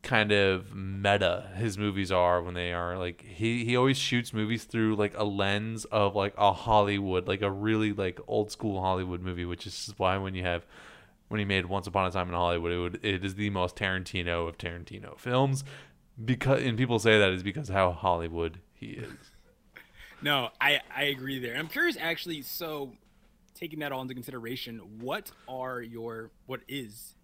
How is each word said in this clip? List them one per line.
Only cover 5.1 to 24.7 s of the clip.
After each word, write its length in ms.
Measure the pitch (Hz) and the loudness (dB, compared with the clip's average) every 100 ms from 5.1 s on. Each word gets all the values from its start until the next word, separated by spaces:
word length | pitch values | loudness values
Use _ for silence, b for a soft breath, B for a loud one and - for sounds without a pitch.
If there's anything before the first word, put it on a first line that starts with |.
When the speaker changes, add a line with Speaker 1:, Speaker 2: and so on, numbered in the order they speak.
| 104 | 0
Speaker 1:
a 80 | |
lens 640 | 107 98 98 101 110 113 - | -2 2 2 0 -2 -6 -2
of, 300 | 110 101 101 | 2 4 2
like, 180 | 98 - | 0 4
a 140 | 101 | 4
Hollywood, 760 | 92 - 107 101 101 98 92 90 | 4 4 6 6 2 2 0 0
like, 140 | 98 | 0
a 80 | 101 | 0
really, 420 | 98 104 110 107 | 0 2 2 2
like, 260 | 101 95 87 - | 0 -2 -4 -2
old 240 | 110 107 | -2 -2
school 300 | - 110 95 | -2 -2 0
Hollywood 400 | 92 92 90 87 | 0 0 -2 -4
movie, 240 | 92 87 87 | -4 -4 -4
which 220 | 87 98 | -6 -8
is 260 | - - 104 | -10 -12 0
why 200 | 95 95 | 0 2
when 160 | 95 | -2
you 80 | 95 | -4
have, 220 | 90 85 - B B B B B _ | -2 -2 -4 B B B B B _
when 120 | 107 | -2
he 60 | 101 | 0
made 220 | 95 87 | 0 0
Once 200 | 98 98 | -4 0
Upon 180 | 95 92 | 0 2
a 60 | |
Time 160 | 92 90 | 0 -2
in 60 | |
Hollywood, 380 | 87 87 85 85 | 2 2 2 0
it 60 | 87 | 0
would, 200 | 87 92 104 | -2 -2 -2
it 180 | 95 | 0
is 120 | 98 95 | -2 -2
the 140 | 104 | -2
most 260 | 98 90 - | 0 -2 0
Tarantino 720 | 98 92 90 92 87 85 85 | -2 0 -2 -4 -2 -2 -2
of 80 | 85 | -6
Tarantino 600 | 90 85 85 101 101 73 | -8 -8 -12 -14 -14 -10
films 460 | 123 127 135 135 - B B B _ - 113 | -2 2 2 0 -6 B B B _ -10 -2
because, 360 | 123 131 135 | 0 4 4
and 160 | 127 110 | 2 0
people 220 | 127 117 | 2 4
say 200 | 113 107 | 8 8
that 120 | 101 | 8
is 100 | 92 | 4
because 280 | 92 98 139 | -2 -6 -2
how 220 | 95 92 | 4 4
Hollywood 680 | 87 95 85 85 82 82 85 - | 4 2 2 0 -2 -4 -4 -20
he 140 | _ 110 | _ -14
is. 440 | - - 65 - - _ _ _ - B B B B | -12 -14 -16 -20 -20 _ _ _ -20 B B B B
Speaker 2:
No, 280 | 143 143 120 - | 0 2 0 0
I, 220 | 135 143 - | 2 2 -2
I 100 | 127 | -4
agree 360 | 143 135 131 135 | -2 -2 -6 -6
there. 160 | 123 123 | -6 -6
I'm 120 | 160 | -6
curious, 280 | - 349 254 | 0 0 0
actually, 440 | 165 165 175 160 | -4 -4 -6 -10
so 500 | 135 - 165 151 139 113 _ _ _ _ _ | -10 -10 -8 -6 -8 -12 _ _ _ _ _
taking 260 | - 170 156 | -14 -12 -6
that 120 | 147 | -6
all 80 | 135 | -4
into 120 | 131 | -6
consideration, 840 | 127 117 131 113 123 - | -8 -8 -8 -6 -8 -8